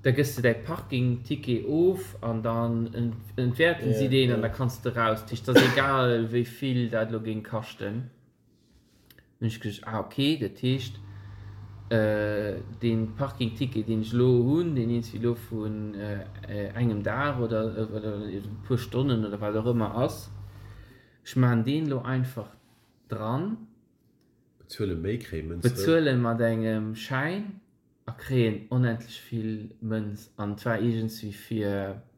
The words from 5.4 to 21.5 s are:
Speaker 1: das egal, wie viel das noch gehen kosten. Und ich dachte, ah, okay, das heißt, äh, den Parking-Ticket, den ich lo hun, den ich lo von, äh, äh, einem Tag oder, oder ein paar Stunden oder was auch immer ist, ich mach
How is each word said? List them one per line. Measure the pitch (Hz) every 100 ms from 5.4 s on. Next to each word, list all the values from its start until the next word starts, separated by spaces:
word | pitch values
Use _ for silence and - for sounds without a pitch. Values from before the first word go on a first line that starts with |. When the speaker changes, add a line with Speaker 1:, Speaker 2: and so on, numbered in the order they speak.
| -
Speaker 1:
das | 123 127
egal, | 131 139 131 123 117 113
wie | 120
viel | 120 - 135 123 117
das | 110 110
noch | 110
gehen | 110 107
kosten. | 107 110 113 - 101 113 123 - _ _ _ _ _ _ _ _ _ - _ _
Und | 113
ich | -
dachte, | 107 101 -
ah, | 110
okay, | - - 139 156
das | 101 -
heißt, | 127 131 - - - - - - - - - - -
äh, | 113 107 107 104 104 104 - 104 107
den | 117 113 110 -
Parking-Ticket, | 135 - 113 110 131 110 104
den | 110
ich | 110
lo | 120 127 123
hun, | 120 156 170 135
den | 117
ich | 120 113 104
lo | 120 117
von, | - 113 107 107 107 101
äh, | 104 101 98 - -
äh, | 104 101
einem | 107 120 104
Tag | 101 117 147 127
oder, | 113 110 110 101 110
oder | 110 107 101 104
ein | 95 101 104 -
paar | 123
Stunden | - 120 139 117 107
oder | 101
was | 104 110
auch | 117
immer | 120 107 110 143
ist, | - - - - - - - - - _ _ -
ich | 131
mach | 127